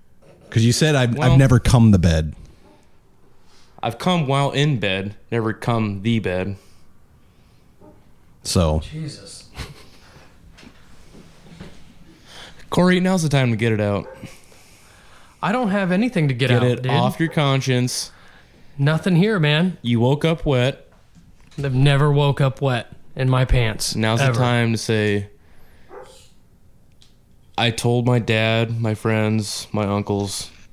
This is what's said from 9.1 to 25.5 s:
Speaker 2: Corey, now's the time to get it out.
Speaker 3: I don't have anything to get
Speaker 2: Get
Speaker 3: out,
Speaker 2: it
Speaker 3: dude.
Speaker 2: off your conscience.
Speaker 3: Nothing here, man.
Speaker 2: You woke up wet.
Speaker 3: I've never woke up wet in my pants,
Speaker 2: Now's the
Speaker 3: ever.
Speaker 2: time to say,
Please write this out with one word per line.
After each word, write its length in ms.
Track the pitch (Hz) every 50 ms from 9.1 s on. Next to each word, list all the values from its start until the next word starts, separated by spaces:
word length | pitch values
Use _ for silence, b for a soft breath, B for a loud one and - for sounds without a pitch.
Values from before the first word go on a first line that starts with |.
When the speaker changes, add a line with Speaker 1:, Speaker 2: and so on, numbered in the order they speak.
| - - - - - - - - - - - - - - - - - - - - - - - - - - - - - - - - - - - - - - - - - - - - - - - - 170 165 196 - - - - - - - B B B B B B B B B B B B B -
Speaker 2:
Corey, 300 | - 170 180 185 180 185
now's 220 | 180 185 190 185
the 60 | 160 147
time 220 | 143 139 131 120
to 60 | 117
get 160 | 101 120 117
it 80 | 110 104
out. 260 | 107 104 101 95 - - - - B B B B B B B B B B B B B B B B B B B B B B B _
Speaker 3:
I 100 | - 160
don't 160 | 214 254 254 196
have 240 | 190 202 196 175
anything 360 | 180 185 233 254 - 180 151 143
to 60 | 127
get 140 | 117 131 123
Speaker 2:
Get 140 | 123 120
Speaker 3:
out, 40 | 123
Speaker 2:
it 160 | 123 120 117
Speaker 3:
dude. 100 | 127 127
Speaker 2:
off 280 | 127 - 120 127 - -
your 80 | 160 156
conscience. 840 | - 165 147 139 135 131 123 135 127 123 123 127 - - - - b b b b b b b b b b b - - -
Speaker 3:
Nothing 380 | 139 147 160 160 - 196 180
here, 220 | 160 190 220 220 185
man. 400 | 151 147 147 156 175 185 165 -
Speaker 2:
You 180 | - 120 120 113
woke 240 | 117 127 143 143 -
up 200 | 160 165 160 -
wet. 460 | 151 139 123 123 135 139 - - - - - - - - - - - - - - - - -
Speaker 3:
I've 120 | 139 139 127
never 360 | 131 135 147 143 139 147 147
woke 300 | 143 143 147 143 135 -
up 200 | 143 135 - -
wet 300 | 143 135 123 117 - - - - - - -
in 140 | - 131 131
my 160 | 131 127 131
pants, 500 | 127 - 127 120 110 107 101 - - -
Speaker 2:
Now's 240 | 110 110 110 113 120
the 80 | 139
Speaker 3:
ever. 120 | 131 120 120
Speaker 2:
time 340 | 127 120 120 120 117 113
to 60 | 113 107
say, 500 | - - 113 107 104 104 101 104 101 - - b b b